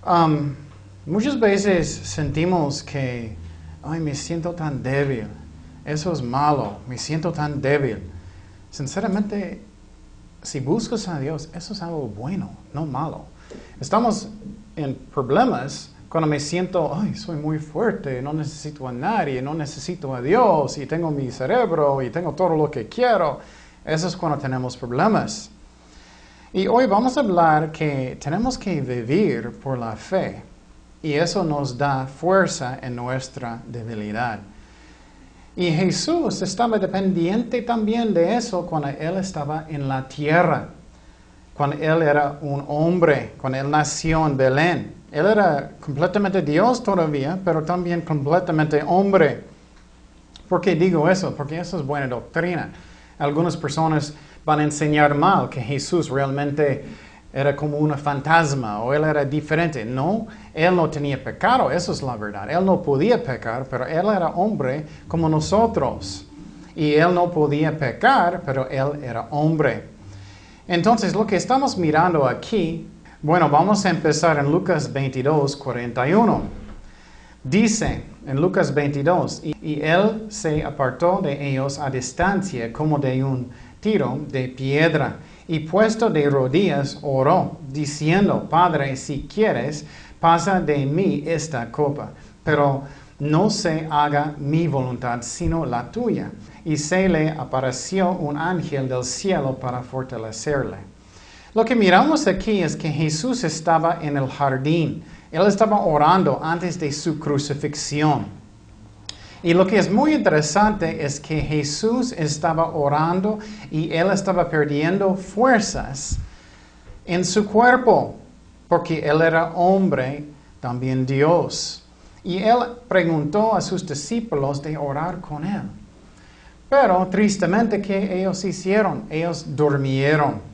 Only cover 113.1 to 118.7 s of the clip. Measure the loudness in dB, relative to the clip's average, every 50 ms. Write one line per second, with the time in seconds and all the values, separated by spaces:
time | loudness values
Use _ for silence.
113.1 | 2 2 0 0 -2 -2 -6 -12 -14 -16 -14 -6 -4 -2 -2 0 0 2 2 2
114.1 | 2 2 0 0 0 0 0 2 2 0 2 2 2 0 2 2 2 2 2 2
115.1 | 0 0 -4 -8 -2 2 4 6 6 4 4 0 -4 -6 -6 -8 -8 -10 -6 -4
116.1 | -4 -6 -6 -10 -14 -20 -20 -20 -20 -20 -20 -20 -20 -20 -20 -20 -20 -18 -6 -2
117.1 | -2 0 0 2 2 0 0 4 4 6 8 8 6 6 6 6 6 6 4 -2
118.1 | -8 -14 -18 -20 -20 -20 -20 -20 -20 -12 0 2